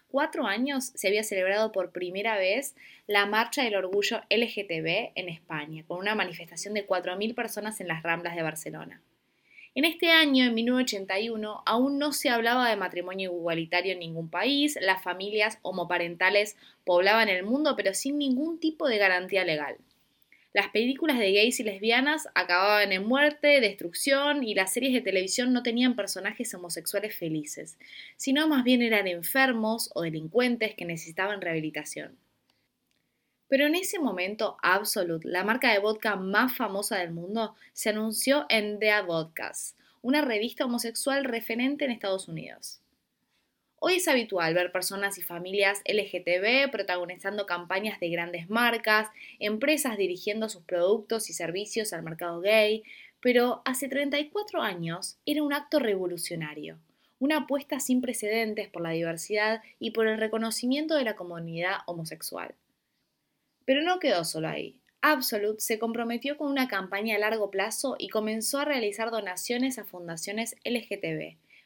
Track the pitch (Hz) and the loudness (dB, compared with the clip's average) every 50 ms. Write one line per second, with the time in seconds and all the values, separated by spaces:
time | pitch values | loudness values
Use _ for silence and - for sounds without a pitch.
0 | _ _ - 269 302 320 - 339 262 202 196 220 254 285 277 262 254 - - - | _ _ -2 0 0 0 0 -2 -2 0 0 0 0 0 -2 -2 -4 -6 -6 -2
1 | - 190 202 214 214 214 208 190 185 190 196 214 220 214 214 202 180 175 - 180 | 0 2 2 2 0 0 0 0 2 2 2 2 0 0 0 -2 -4 -4 -4 -6
2 | 180 175 180 196 208 226 220 196 190 185 202 254 269 - - - - - - - | -6 -6 -4 -4 -2 -2 0 2 2 2 2 0 -2 -6 -10 -16 -20 -20 -20 -14
3 | _ - 208 202 202 202 208 220 214 214 - - 233 226 208 190 185 180 190 202 | _ 0 2 2 4 4 4 2 2 2 0 0 0 0 0 0 0 0 0 0
4 | 202 - 233 214 - - 208 226 240 226 - 208 196 - 170 160 160 160 175 208 | 0 0 -2 -4 0 2 2 2 2 2 -2 -6 -6 -4 -4 -2 -2 -2 -2 -2
5 | 247 - - - 185 175 165 165 - - 165 151 147 156 160 156 156 - 175 180 | -2 -4 -8 -8 -8 -8 -10 -12 -10 -8 -8 -8 -6 -8 -10 -12 -10 -10 -8 -4
6 | 196 208 214 208 185 180 165 170 170 165 170 - - 202 214 208 202 - 190 180 | -2 -2 0 0 -2 -2 -6 -10 -16 -14 -12 -10 -8 -6 -4 -4 -2 0 0 0
7 | 180 180 180 190 208 226 233 - 233 220 - 214 208 214 214 - 185 170 160 160 | 0 -2 -4 -2 -4 -4 -4 -4 -6 -6 -6 -8 -8 -8 -8 -8 -6 -6 -6 -4
8 | 160 170 170 170 175 170 170 170 160 156 156 - - 160 156 156 160 - - - | -2 -2 -2 -2 -2 -4 -4 -4 -4 -4 -4 -6 -8 -10 -10 -10 -12 -14 -18 -20
9 | _ _ _ _ _ _ _ _ _ _ _ - - - _ 262 294 339 311 - | _ _ _ _ _ _ _ _ _ _ _ -20 -20 -8 _ 0 0 0 0 2
10 | 349 330 330 320 320 285 269 262 254 240 233 226 233 240 254 254 254 254 214 196 | 4 6 6 6 6 6 6 4 4 4 2 2 2 2 2 2 0 0 -2 -4
11 | 190 190 190 196 226 233 226 220 214 214 214 - - - 220 233 262 277 285 277 | -4 -2 -2 -2 -2 -2 -4 -4 -6 -6 -8 -4 0 2 2 4 4 2 2 0
12 | 294 302 285 - - 269 240 233 226 233 240 254 247 233 214 202 185 175 - 175 | 0 0 0 0 0 2 2 2 2 2 4 4 4 2 2 0 -2 -2 -4 -6
13 | 175 180 185 190 190 185 175 175 165 170 165 165 165 160 175 180 180 190 185 180 | -6 -6 -6 -6 -4 -4 -4 -4 -2 -2 -2 -2 -2 0 0 0 0 0 -2 -4
14 | 170 165 160 165 165 160 - 180 208 262 285 285 294 294 294 - - 190 190 185 | -6 -8 -8 -8 -8 -6 -4 -2 0 2 2 2 2 2 0 2 2 2 2 2
15 | - 180 175 185 196 208 214 214 208 220 214 - - 185 190 180 170 165 180 175 | 0 -4 -6 -4 -6 -2 0 2 2 2 0 -4 -8 -6 -4 -4 -2 0 0 0
16 | 170 170 170 170 190 190 202 202 214 208 - - - - - _ _ - 175 175 | 0 -2 -2 0 2 4 4 4 2 2 -2 -10 -20 -20 -20 _ _ 4 4 6
17 | 185 196 214 226 220 208 185 180 190 208 247 285 311 294 247 - 196 190 190 - | 6 6 6 6 6 4 2 0 0 0 0 2 2 2 0 2 0 0 -2 0
18 | - 277 285 294 285 269 254 247 302 330 330 320 - 320 311 - 339 269 226 208 | -2 -2 -2 0 0 0 0 0 0 -2 -2 -2 -2 -4 -2 0 0 0 2 4
19 | 202 190 185 180 185 185 196 185 185 170 156 151 147 135 - - _ _ _ _ | 4 4 4 2 0 0 0 0 2 2 0 0 -2 -4 -8 -12 _ _ _ _
20 | _ _ _ _ _ _ - _ _ _ - 202 196 - - 208 233 247 277 - | _ _ _ _ _ _ -20 _ _ _ 0 0 0 2 0 0 2 0 0 0
21 | 339 311 269 240 214 190 196 202 214 247 240 - 226 214 190 190 208 220 233 247 | 2 2 2 4 4 4 4 6 4 4 2 0 -2 -4 -6 -2 0 2 2 4
22 | 262 294 311 302 - - - - 180 180 175 180 190 208 208 208 202 202 190 185 | 2 2 0 -2 -4 -2 -2 -2 2 2 4 4 6 6 6 4 4 4 2 0
23 | 202 220 254 277 294 302 294 294 - 294 285 277 233 196 190 - - 170 - - | 2 2 4 4 4 4 4 4 6 6 6 8 6 4 0 -4 -8 -8 -6 -4
24 | - 285 269 277 285 294 294 294 254 214 196 190 185 185 - - 262 269 254 247 | 0 2 2 4 4 2 2 0 0 0 0 0 0 0 0 0 0 2 2 0
25 | - 196 190 185 185 190 - - 247 254 254 240 240 240 226 240 254 254 233 208 | 0 0 0 0 0 0 0 0 2 2 2 2 2 0 2 2 4 2 2 0
26 | 196 190 - 185 185 208 220 - 233 - - 180 175 170 - 170 165 - - 202 | -2 -4 -6 -6 -6 -6 -6 -6 -8 -8 -8 -10 -10 -8 -8 -8 -6 -4 -4 -4
27 | 202 214 - - 175 160 156 156 147 - - - - - - _ - - - - | -4 -6 -6 -6 -4 -4 -2 -4 -4 -6 -10 -12 -14 -14 -18 _ -20 -20 -20 -20
28 | - - - - - 269 262 294 311 320 302 262 247 247 254 240 240 226 226 208 | -20 -20 -14 -6 -2 2 2 4 4 4 4 4 6 6 6 6 4 4 2 2
29 | 196 185 175 170 170 - - 262 269 262 240 226 220 220 226 233 - - - - | 2 0 -2 -4 -4 0 2 4 4 4 4 2 0 0 0 -2 -4 -4 -4 -4
30 | 170 165 160 156 156 160 202 233 247 247 240 233 220 208 - - 170 170 170 160 | -4 -2 -4 -4 -6 -2 2 2 2 4 2 0 -2 -4 -4 -6 -8 -8 -8 -8
31 | - 165 165 190 190 202 208 196 180 170 165 160 156 156 151 151 151 - - 156 | -10 -8 -4 -4 -2 -2 -2 -4 -4 -4 -2 -2 -2 -4 -6 -8 -8 -8 -10 -10
32 | 143 - - _ _ _ _ _ _ _ _ _ _ _ _ _ _ _ _ _ | -12 -12 -16 _ _ _ _ _ _ _ _ _ _ _ _ _ _ _ _ _
33 | _ _ _ _ _ _ _ _ _ - 269 262 285 294 320 349 381 - - 370 | _ _ _ _ _ _ _ _ _ 2 4 4 6 4 4 2 0 -2 -2 0
34 | 294 233 190 180 180 190 214 - 220 190 - - - 175 180 196 214 - - 220 | 0 0 0 -2 -2 -4 -2 -2 -2 -2 -2 0 2 4 4 4 2 0 -2 0
35 | 180 170 165 160 - - 175 180 190 208 226 262 269 240 214 202 202 214 214 214 | 0 -2 -2 -4 -4 -2 -2 0 2 2 2 2 4 4 4 4 4 2 0 0
36 | - 220 202 190 190 190 196 208 247 254 - - 240 202 190 196 202 - 226 190 | -2 -2 -2 -2 -2 0 2 2 2 2 0 -2 -4 -2 -2 -4 -2 -2 -2 -2
37 | 175 170 165 170 170 185 214 226 220 208 - _ - - _ - - 220 214 214 | -2 -4 -6 -8 -8 -4 -4 -4 -4 -4 -6 _ -20 -16 _ -4 -2 0 0 0
38 | 220 220 214 - - 262 277 294 294 - 226 220 208 208 208 202 214 214 208 208 | -2 -2 -2 0 2 4 4 4 4 2 2 2 2 0 -2 2 4 4 4 4
39 | 196 175 165 165 156 160 - - 117 - - - - - - _ _ _ _ _ | 2 0 0 -2 -2 -4 -6 -8 -8 -8 -8 -8 -10 -10 -12 _ _ _ _ _
40 | - 240 277 302 294 254 226 208 220 240 - - 285 247 240 240 233 226 226 - | 0 2 2 4 2 2 2 0 0 -2 -2 -2 -2 0 0 -2 -2 -4 -6 -4
41 | - 269 269 277 277 254 233 233 226 - 226 233 247 269 285 285 294 262 233 226 | -2 0 0 0 0 -2 -2 -4 -4 -4 -2 0 0 0 0 0 -2 -2 -2 -4
42 | - 196 190 190 190 - 165 156 147 - 55 - - - - - _ _ _ _ | -2 -2 -2 -4 -4 -8 -10 -10 -10 -12 -16 -16 -16 -16 -16 -18 _ _ _ _
43 | _ _ _ _ _ _ _ _ _ _ _ _ _ _ _ _ - 330 370 370 | _ _ _ _ _ _ _ _ _ _ _ _ _ _ _ _ 0 2 2 2
44 | 359 330 277 247 226 220 196 175 165 160 165 175 180 180 - 185 180 - 196 196 | 4 4 2 2 2 0 0 0 2 2 2 2 2 0 0 -4 -4 -4 -2 -2
45 | 202 196 196 196 - - 175 170 180 185 196 202 196 196 202 202 - - 196 208 | -2 -4 -4 -6 -10 -10 -10 -10 -8 -4 0 2 2 2 2 0 -2 0 0 0
46 | 202 196 - 175 180 170 175 185 196 220 247 269 277 269 233 208 196 - 180 180 | 0 -2 -4 -4 0 0 0 2 2 4 4 4 2 2 0 -2 -2 -2 -2 -2
47 | 175 170 180 175 - 196 208 208 196 196 175 170 175 170 190 196 214 214 196 - | -4 -6 -8 -8 -6 -6 -4 -4 -4 -4 -4 -6 -4 -4 -4 -2 -2 -4 -4 -4
48 | 175 170 170 170 170 175 175 175 170 180 214 233 240 233 226 220 - 220 214 214 | -4 -4 -2 -4 -4 -4 -6 -8 -6 -2 0 2 2 2 2 2 2 4 4 4
49 | 214 214 - - - - - - 202 208 214 214 277 285 311 285 - 254 220 202 | 4 0 -6 -16 -20 -20 -10 -4 -2 -2 0 2 2 2 2 2 0 -2 -2 0
50 | 190 180 180 175 - 208 208 220 220 214 - 175 - - 185 170 175 185 214 220 | -2 -2 -2 -4 -4 -4 -4 -2 -4 -6 -6 -10 -8 -4 0 2 4 4 4 2
51 | 214 - 233 220 - - 165 - 170 160 170 196 208 - - 220 214 214 180 165 | 0 -2 -4 -4 -4 -6 -6 -6 -6 -4 -4 -4 -6 -4 -4 -4 -4 -4 -6 -8
52 | 165 165 165 - 175 175 170 170 180 202 220 220 214 208 220 220 - - - - | -8 -8 -8 -6 -6 -6 -4 -2 2 4 6 6 6 6 2 0 -4 -10 -20 -20
53 | - - _ _ - 247 240 240 247 247 - - - 262 254 - 285 262 262 277 | -20 -20 _ _ 2 4 6 6 4 4 2 0 -2 -4 -2 -2 -4 -4 -2 -2
54 | 285 285 294 285 302 294 - 415 415 415 381 330 240 208 185 175 165 165 165 185 | 0 0 0 -2 -2 -2 -4 -6 -6 -4 -4 -2 -2 -2 -4 -4 -6 -6 -6 -6
55 | - - - _ _ - 294 311 302 285 285 294 294 - - 294 247 220 196 185 | -8 -10 -12 _ _ -2 0 0 0 0 0 -2 -2 0 0 2 2 2 2 0
56 | 185 175 175 170 - - 175 165 160 151 151 151 151 160 160 - _ _ _ _ | 0 -2 -4 -6 -6 -6 -6 -6 -6 -8 -8 -10 -12 -12 -14 -16 _ _ _ _
57 | _ _ _ _ 262 285 311 302 - - 269 285 277 - 302 262 - - 254 254 | _ _ _ _ 0 2 2 0 0 0 -2 -4 -2 -4 -4 -2 0 2 2 2
58 | 254 247 240 - 220 208 220 226 226 214 208 214 196 - - 175 170 165 165 165 | 2 0 -4 -4 -2 0 0 0 0 0 -2 -4 -6 -8 -6 -6 -4 -2 -2 -2
59 | 170 165 165 165 - - 214 208 214 214 220 220 - - - _ 220 226 220 226 | -2 -2 -4 -6 -6 -4 -2 0 2 0 0 -2 -6 -12 -12 _ -8 -4 0 2
60 | 220 220 220 220 220 214 220 226 226 226 220 - 247 247 262 294 311 311 320 294 | 2 2 2 0 0 -2 0 -2 -2 -2 -2 -2 0 0 0 0 2 2 2 2
61 | 262 220 202 - 180 175 170 170 165 165 165 165 175 185 196 - - - 175 165 | 2 0 -4 -6 -8 -10 -10 -10 -8 -8 -6 -4 -2 -2 -2 -4 -6 -8 -8 -8
62 | 160 160 160 156 - - - 87 - - - _ _ _ _ _ _ _ _ _ | -8 -10 -10 -12 -10 -10 -8 -8 -8 -10 -12 _ _ _ _ _ _ _ _ _
63 | _ _ _ _ _ _ _ _ _ _ _ _ _ - 269 285 320 349 370 359 | _ _ _ _ _ _ _ _ _ _ _ _ _ 2 2 4 4 2 2 2
64 | 349 269 202 175 165 - - 160 160 156 151 147 - - - _ _ _ _ _ | 2 2 2 2 0 -2 -4 -4 -4 -4 -4 -6 -8 -10 -14 _ _ _ _ _
65 | - 294 302 262 254 - 233 208 202 214 214 214 - - 226 220 233 226 226 226 | 4 4 4 4 2 -2 -2 -2 -2 -2 -2 -2 -2 -2 -2 -2 -2 -2 -2 -4
66 | 233 233 240 240 - 277 294 - 302 277 277 269 254 254 202 196 190 185 196 202 | -4 -4 -4 -4 -4 -6 -4 -4 -4 -2 0 0 0 0 -2 -4 -4 -4 -4 -4
67 | 220 226 214 208 208 214 226 220 202 202 - 190 196 220 - - - 262 240 - | -2 0 0 2 2 2 0 0 -2 -2 0 -2 -2 -2 -2 -4 -4 -4 -4 -6
68 | - 196 - 220 214 214 220 220 220 - - 277 294 294 285 254 220 208 202 - | -6 -4 -2 -2 0 0 -2 -2 -2 -2 -2 0 0 0 0 0 0 -2 -2 -2
69 | 226 233 226 220 202 185 180 - - - 240 247 254 269 254 226 196 - - 180 | -4 -2 -2 -2 -4 -4 -6 -6 -4 -2 -2 0 0 0 -2 -4 -10 -12 -14 -12
70 | 175 170 165 165 - 196 202 220 226 226 - - - 226 240 233 226 - 208 196 | -10 -10 -8 -8 -8 -6 -4 -4 -4 -6 -8 -8 -6 -4 -4 -4 -4 -6 -8 -6
71 | - 165 160 151 156 160 165 _ _ _ - - _ | -4 -4 -4 -4 -6 -10 -12 _ _ _ -20 -20 _